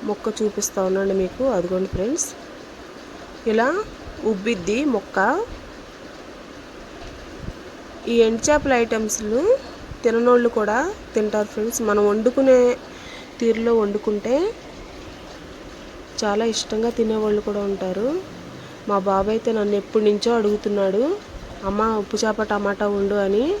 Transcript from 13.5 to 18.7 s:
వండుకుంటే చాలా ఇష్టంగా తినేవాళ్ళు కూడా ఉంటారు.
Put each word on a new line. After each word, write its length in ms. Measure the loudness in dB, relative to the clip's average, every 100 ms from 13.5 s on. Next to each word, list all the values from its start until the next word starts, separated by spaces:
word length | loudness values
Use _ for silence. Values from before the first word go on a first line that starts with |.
| 4 4 4
వండుకుంటే 520 | 4 0 0 -2 2 2 2 -2 -14 -16 -16 -16 -16 -16 -16 -16 -16 -16 -16 -16 -16 -16 -16 -4
చాలా 240 | 0 2 0
ఇష్టంగా 360 | 0 -2 -2 -2 0
తినేవాళ్ళు 420 | 0 2 2 0 0
కూడా 120 | -2 -2
ఉంటారు. 380 | -2 -2 -2 0 -2 -6 -14 -16 -16 -16